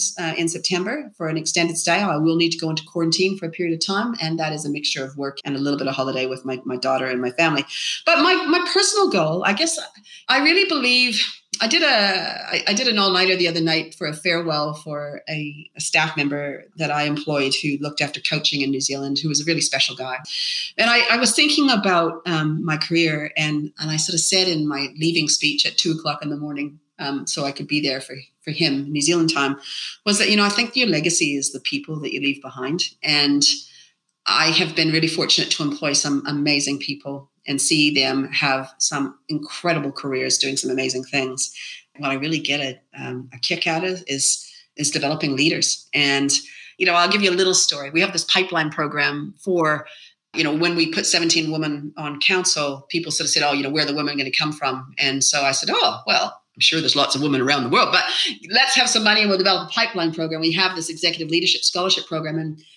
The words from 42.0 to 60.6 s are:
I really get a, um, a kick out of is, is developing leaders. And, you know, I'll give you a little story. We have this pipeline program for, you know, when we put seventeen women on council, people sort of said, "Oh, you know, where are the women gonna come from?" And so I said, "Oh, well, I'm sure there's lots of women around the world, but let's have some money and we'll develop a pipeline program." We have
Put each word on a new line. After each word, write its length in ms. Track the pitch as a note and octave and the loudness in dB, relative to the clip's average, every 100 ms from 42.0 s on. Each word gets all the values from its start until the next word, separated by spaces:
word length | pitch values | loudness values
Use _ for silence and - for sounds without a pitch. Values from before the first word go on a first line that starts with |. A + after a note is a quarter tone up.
| C#3+ | -4
I 40 | |
really 260 | C3+ D3 D#3+ | -2 -2 -2
get 200 | - C#3+ | 0 -2
a, 180 | C3+ B2+ _ C#3+ | -4 -8 _ -14
um, 280 | C3 B2+ C3 | -10 -10 -10
a 60 | - | -6
kick 280 | - E3 E3+ | -4 -2 0
out 180 | E3 | 0
of 200 | F3+ F#3 - | -2 -4 -6
is, 400 | C#3 - - - - _ - | -2 0 0 -6 -20 _ -4
is 140 | D3 | -2
developing 440 | D3+ C#3 D#3 D3+ | 0 0 0 -2
leaders. 540 | C3+ - - - - - | 0 0 2 0 -2 -4
And, 360 | C#3+ C#3+ C#3 C#3 D3 - - - - | 0 2 2 2 0 -2 -16 -18 -2
you 80 | |
know, 80 | F3+ | 2
I'll 160 | F3 F3 | 4 4
give 140 | G#3 | 4
you 80 | G3 | 4
a 20 | |
little 220 | F3+ F#3 | 4 4
story. 340 | F3+ - D3 C#3 | 4 2 0 -2
We 140 | D#3+ | 0
have 100 | G3 | 0
this 140 | F3 - | 0 0
pipeline 420 | F#3+ F#3 E3+ D3+ | 0 2 0 0
program 640 | D#3 D3+ D3 C#3+ D3 D3+ - | -2 -2 0 -2 -2 -8 -8
for, 480 | - F3 D#3 D3+ - - - _ _ | -2 2 2 0 -4 -18 -20 _ _
you 100 | - | -2
know, 100 | D3+ | 0
when 220 | D#3 E3+ E3+ | 2 2 2
we 160 | D#3+ | 0
put 140 | - - | 0 0
seventeen 440 | F3 E3 E3 D#3 | 0 2 0 0
women 440 | D#3 D#3 D3 D3 - | -2 -2 -4 -8 -10
on 240 | D3+ C#3+ | -8 -2
council, 680 | - F#3 F3+ - C#3+ C3+ - | 0 2 2 0 -2 -4 -6
people 200 | E3+ D#3 | -6 -4
sort 140 | D#3 | -4
of 60 | D3 | 0
said, 120 | - | 2
"Oh, 120 | D3 | 2
you 80 | C#3+ | 0
know, 80 | C#3 | 0
where 140 | D3+ | 0
are 20 | C#3+ | 0
the 80 | |
women 240 | D3 D3 C#3+ | -2 -2 -2
gonna 120 | C3+ | -2
come 220 | - D#3 | -2 -2
from?" 400 | D3+ C#3 B2+ C3 - | -2 -4 -4 -6 -4
And 260 | C3+ C3+ | -2 0
so 160 | C3+ D3+ | 0 2
I 120 | C#3 | 0
said, 180 | C3+ - | 0 0
"Oh, 280 | A4+ - - - | 0 2 0 0
well, 200 | C#3+ - - _ | 0 0 -4 _
I'm 60 | - | 0
sure 200 | - E3 | 2 4
there's 140 | D#3+ | 2
lots 200 | C#3+ C#3 | 2 2
of 80 | C3+ | 0
women 180 | D3 C3 | 0 2
around 240 | B2+ C#3+ | 2 2
the 60 | B2 | 2
world, 180 | F#3+ G3+ | 2 4
but 120 | F3+ - - - G#3 E3+ | 4 2 0 -2 -4 -2
let's 240 | A3 C4 | 2 4
have 160 | C4 A#3 | 2 2
some 140 | A3+ | 2
money 180 | G#3+ G#3+ | 4 4
and 80 | G#3 | 4
we'll 80 | F#3+ | 2
develop 320 | F#3+ F3+ E3+ | 2 2 0
a 20 | |
pipeline 400 | - E3+ F#3 E3 | -2 -2 0 -2
program." 300 | D#3+ D#3+ D#3+ | -2 -4 -2
We 100 | E3 | 0
have 240 | E3 | 2